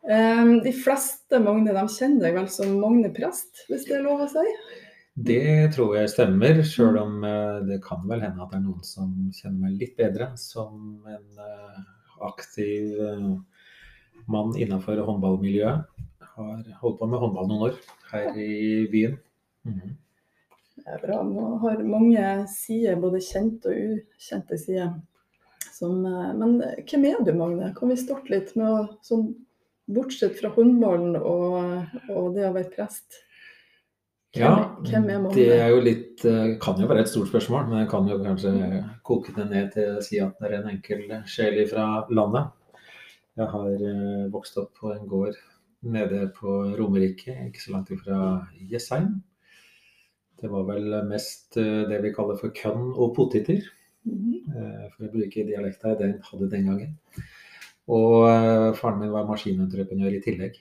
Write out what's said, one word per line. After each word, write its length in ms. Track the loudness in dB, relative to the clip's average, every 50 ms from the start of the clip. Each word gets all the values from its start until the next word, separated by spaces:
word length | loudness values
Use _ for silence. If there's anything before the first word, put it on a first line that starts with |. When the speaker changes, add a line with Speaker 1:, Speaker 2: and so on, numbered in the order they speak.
| 0
Speaker 1:
Ehm, 520 | 4 4 6 6 6 6 8 8 8 8 8
de 120 | 6 2 -4
fleste, 640 | 0 0 0 0 2 -2 -6 -8 -10 _ _ 2 4
Magne, 360 | 4 4 4 4 2 2 2
de 80 | 0 0 -2
kjenner 380 | -2 -2 2 4 4 4 4
deg 120 | 2 2 0
vel 100 | -2 -2
som 240 | -4 -4 -2 0 2 2
Magne 340 | 4 4 6 4 4 2 0
Prest, 500 | -4 -6 -6 -6 -8 -12 -12 _ -20 -8 -6
hvis 180 | -6 -6 -4
det 120 | -4 -2 -2
er 40 | 0
lov 180 | 0 0 0 -2
å 60 | -2
si? 140 | 0 0 0 0 -2 -4 -12 -18 -20 -20 -20 -20 -20 _ _ _ _
Speaker 2:
Det 540 | -6 0 2 2 2 4 4 6 6 6 4
tror 220 | 4 2 2 2 4
jeg 140 | 2 0 0
stemmer, 460 | 4 2 4 4 6 6 6 6 6 6
selv 340 | 4 2 4 4 6 6 6 4
Speaker 1:
Mm. 40 |
Speaker 2:
om, 220 | 0 -2 -4 -4 -4
eh, 360 | -2 -2 -2 -2 -2 -4 -4 -4
det 160 | -4 -4 -4
kan 240 | -6 -8 -10 -8 -6
vel 140 | -4 -4 -4
hende 220 | -4 -6 -8 -8
at 80 | -12 -8
det 80 | -4 -4
er 60 | -4
noen 200 | -4 -4 -8 -12
som 460 | -14 -10 -8 -6 -6 -4 -4 -4 -6
kjenner 280 | -6 -8 -10 -6 -4 -2
meg 180 | -2 -2 -2 -4
litt 180 | -6 -8 -2
bedre 400 | 0 0 0 0 -2 -6 -6 -8
som 680 | -14 -16 -12 -10 -10 -10 -10 -12 -16 -16 -16 -16 -18 -18
en, 320 | -18 -18 -18 -20 -20 -20 -20
eh, 440 | -18 -18 -18 -18 -20 -20 -20 -20 -20 _ _ _ _ _ _ -12
aktiv, 800 | -12 -12 -12 -14 -20 -14 -6 -6 -4 -4 -2 -4 -4 -6 -4 -4
eh, 360 | -6 -6 -4 -4 -2 -2 -2 -4 -6 _ _ _ _ -20 -20 -20 -20 -20 -20 _ _ _ _ -18 -8 -4
mann 240 | -2 -2 0 -2 -2
innenfor 420 | -2 -2 -2 -2 -4 -2 -2 -2
håndballmiljøet. 880 | -2 -2 -2 -2 0 2 2 2 2 2 2 2 2 2 2 0 0 -4 _ _ -18 -18 -18 _ _ -20 -20 _
Har 260 | -14 -12 -12 -10 -12 -14 -16 -16 -4
holdt 160 | -2 -2 -2 -2
på 100 | -2 -2
med 100 | 0 0
håndball 280 | 0 -2 -2 -2 -2 -2
noen 220 | 0 0 0 -2
år 60 | -2 -4 -16 -20 -20 _ _ -10
her 120 | -8 -6 -6
Speaker 1:
Ja. 80 | -4 -6
Speaker 2:
i 520 | -6 -6 -6 -4 -2 0 0 2 0 2 4
byen. 280 | 4 4 4 2 0 -6 _ _ _ _ _ _ _ _ _
Mhm. 320 | -8 -8 -8 -8 -10 -14 -16 _ _ _ _ _ _ _ _ _ _ _ _ _ _ _
Speaker 1:
Det 100 | -20 -16
er 120 | -14 -12 -10 -6
bra. 160 | -4 -4 -4
Nå 360 | -4 -4 -4 -4 -4 -4 -4 -2
har 180 | -2 -2 -2 -2
mange 640 | -2 0 2 6 6 8 8 6 4 0 0 -2 -4 -6
sider, 480 | -8 -12 -8 -4 -2 0 0 0 0
både 220 | 0 0 0 0 -2
kjente 480 | -4 -4 -4 -2 -2 -2 -2 -2 -4
og 340 | -4 -2 -2 -2 -4 -4 -6 -8 _ _ _
ukjente 380 | -16 -10 -8 -10 -6 _ -8 -8
sider. 360 | -6 -4 -4 -4 -4 -4 -6 -8 -14 _ _ _ _ _ _ _ _ _ _ _ -16 -16
Som, 320 | -10 -8 -4 -2 -2 -2 -2
eh, 280 | -2 -4 -4 -4 -4 -4
men 260 | 0 2 4 4 4 2 -2 -8 -10 -10
hvem 200 | -2 2 2 4
er 180 | 4 4 2 2
du, 80 | 2
Magne? 420 | 2 2 0 0 -2 -2 -4 -6 -6
Kan 140 | -2 0 0
vi 80 | 0
starte 320 | 0 -2 -6 -6 -8 -4 -2
litt 260 | -2 -2 -2 -2 -2
med 120 | 0 0
å, 320 | 2 2 0 -2 -4 -10 _
sånn, 320 | _ -2 0 0 0 -2 -4 -10 -16 _ _ _ _ _ _ _ _ -4
bortsett 480 | -2 -2 -2 -4 -2 0 0 0 0 -2
fra 120 | -6 0
håndballen 680 | 4 6 8 8 8 6 4 4 4 2 2 0 0
og, 680 | 0 0 0 0 0 0 0 0 -2 -2 -2 -4 -4 -6 -8 -10 -16 -10 -6
og 240 | -4 -2 -2 -2 -2
det 100 | 0 -2
å 80 | 0
være 180 | 0 -2 -4 -6 -6
prest? 480 | -8 -8 -8 -8 -16 -18 _ -20 -20 _ _ _ -20 -20 -20 -20 _ _ _ _ _ _ _ _ _ _ _ _ _ _ _ -4
Hvem, 80 | 2
Speaker 2:
Ja, 320 | 6 6 6 6 4 -2 -6 -10
Speaker 1:
hvem 240 | -6 0 2 2 2 2
er 80 | 0 0
Magne? 160 | -2 2 6
Speaker 2:
det 260 | 6 8 8 8 6
er 80 | 8 6
jo 100 | 6 6
litt, 440 | 6 4 2 2 -4 -14 -12 0 2
eh, 320 | 2 4 4 2 0 0 -2
kan 180 | -2 -2 0
jo 100 | 2 2
være 140 | 4 4 4
et 80 | 2 2
stort 200 | 0 -2 -2 0
spørsmål, 400 | 0 -2 0 0 -2 -2 0 0
men 100 | 0 0
jeg 80 | 0 0
kan 180 | 0 0 2
jo 120 | 2 0 -2
kanskje 340 | -2 -2 -2 0 0 0
Speaker 1:
Mm. 380 | 0 0 0 -2 -4 -4 -6 -8 -14 -16
Speaker 2:
koke 320 | _ -2 -2 -2 -2 -6 -8
det 140 | -8 -6 -2
ned 220 | -2 -2 -2 -2
til 240 | -2 -2 -2 -2 -2
å 60 | -6
si 160 | -6 -4 -2 -2
at 200 | -2 -2 -4 -6
det 140 | -6 -6
er 40 | -4 -4
en 60 | -6 -8 -10 -10
enkel 300 | -8 -8 -8 -8 -8 -10 -12 -12 -12
sjel 280 | -12 -4 -2 0 0 2 2 0
ifra 400 | 0 0 -2 -2 -2 -2 -4 -4 0
landet. 420 | 0 2 2 2 0 -2 -2 -4 -8 _ _ _ _ -20 -20 -20 -20 -20 -20 -20 -20 _ _ _ _
Jeg 120 | -6 -6 -4
har, 180 | -4 -4 -4 -2
eh, 560 | -2 -2 -2 -4 -4 -4 -4 -4 -4 -4 -6 -6
vokst 280 | -8 -10 -12 -8 -8 -8
opp 160 | -8 -8 _
på 200 | _ -10 -10 -10
en 120 | -10 -10 -6
gård 260 | -4 -2 -2 -4 -6 -10 _ _ _ _ _ _ _ _ -8
nede 480 | -6 -4 -4 -2 -2 -2 -2 -4 -6 -6
på 420 | -8 -6 -4 -2 -2 -2 -2 -2
Romerike, 520 | -2 0 0 2 2 2 2 0 -6 -12 -14 -12 -10 -12
ikke 140 | -12 -12 -16
så 100 | -14 -8
langt 160 | -8 -8 -8 -8
ifra 560 | -10 -12 -6 -4 -2 -2 0 0 -2 -4 -6 -10 -18 -20
Jessheim. 600 | -12 -10 -8 -8 -6 -4 -2 -2 0 -2 -2 -4 -10 _ _ _ _ _ _ _ _ _ _ _ _ _ _ _ _ _ _ _ _ _ _ -12
Det 100 | -10 -6
var 140 | -4 -4 -4
vel 180 | -2 -4 -4 -4 -2 -2 -4 -4
mest, 500 | -4 -4 -6 -6 -8 -14 -18 _ _ -2
eh, 300 | -2 0 0 0 0 -2 -2
det 140 | -2 -2
vi 100 | -2 -2
kaller 240 | -2 -2 -2 -2 -4 -4
for 120 | -6 -8
kønn 420 | -10 -4 -4 -4 -4 -2 -4 -4 0 0
og 160 | 0 0 2
poteter, 460 | 2 0 2 2 -2 0 2 0 -2 -2 -8 -18 _ _ _ _ _ _
Speaker 1:
Mhm. 500 | -8 -6 -4 -2 -4 -4 -4 -6 -10 -10
Speaker 2:
eh, 340 | -8 -10 -10 -12 -14 -16 -16
for 140 | _ _ -12
å 60 | -6
bruke 340 | -2 -2 -4 -2 -4 -6 -4
dialekta 420 | -4 -4 -4 -4 -6 -6 _ -2 -2
jeg 100 | 0 2
den, 220 | 0 -2 -2 -4
hadde 300 | -10 -16 -6 -4 -4 -2
den 160 | 0 0 0
gangen. 320 | 0 0 -2 -4 -8 -12 -14 _ _ _ -16 -16 -16 -20 -20 -20 -20 -20 -20 -20 -20 _ _ _ 0
Og, 400 | 2 4 6 8 8 8 10 8
eh, 440 | 8 6 6 6 6 6 4 2 0
faren 240 | 0 -2 -2 -2 -2
min 100 | -4 -2
var 120 | -2 -4 -2
maskinentreprenør 840 | -2 -4 -4 -4 -4 -2 -2 -2 -2 -2 -6 -6 -4 -4 -2 -2 -2 -2
i 60 | -2
tillegg. 360 | -4 -4 -4 -4 -6 -8 -10 _